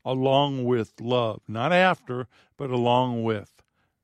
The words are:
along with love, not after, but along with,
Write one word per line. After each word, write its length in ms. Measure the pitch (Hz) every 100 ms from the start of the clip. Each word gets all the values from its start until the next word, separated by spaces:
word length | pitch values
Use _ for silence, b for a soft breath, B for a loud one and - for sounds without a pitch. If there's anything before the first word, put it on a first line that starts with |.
along 600 | 123 131 135 135 143 135
with 280 | 123 123 107 -
love, 400 | 117 123 113 117 -
not 240 | 110 139
after, 560 | 180 185 170 - 123 123 b b -
but 140 | 139
along 540 | 127 120 123 127 120
with, 380 | 113 107 92 _ _ _ _ _